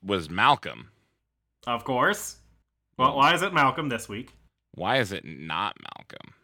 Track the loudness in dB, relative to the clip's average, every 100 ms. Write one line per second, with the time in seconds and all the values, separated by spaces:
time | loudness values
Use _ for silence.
0 | -4 -2 -2 2 4 4 -2 -14 -18 _
1 | _ _ _ _ _ _ -6 -4 -2 0
2 | 0 0 -6 -14 _ _ _ _ _ 2
3 | 2 6 4 4 2 4 2 2 -2 -4
4 | -6 -10 -12 _ _ _ _ -6 0 0
5 | 0 -4 -12 -14 -6 -4 -4 -6 -16 -18
6 | -18 -20 -20 _